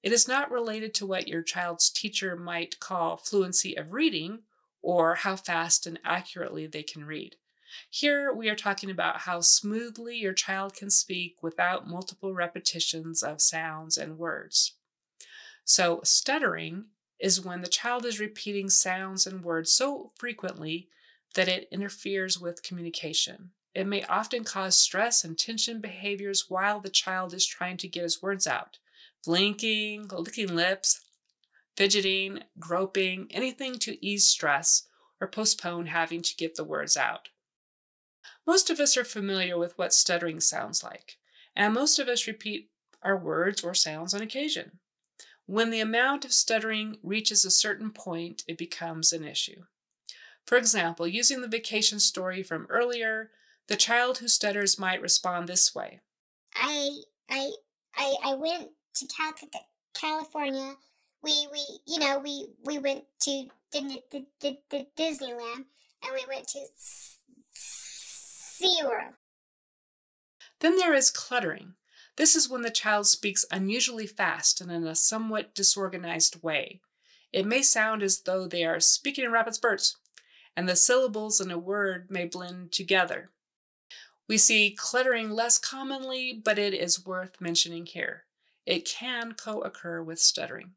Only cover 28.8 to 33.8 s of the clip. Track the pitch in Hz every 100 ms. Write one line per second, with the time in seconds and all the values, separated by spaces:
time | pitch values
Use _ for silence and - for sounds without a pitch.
28.8 | _ _ - _ - 175 202 208 226 214
29.8 | 214 208 208 185 170 - 202 170 175 190
30.8 | - - _ _ _ _ _ _ _ -
31.8 | 196 202 190 190 196 202 - - 165 180
32.8 | 190 196 185 185 - 202 262 254 269 247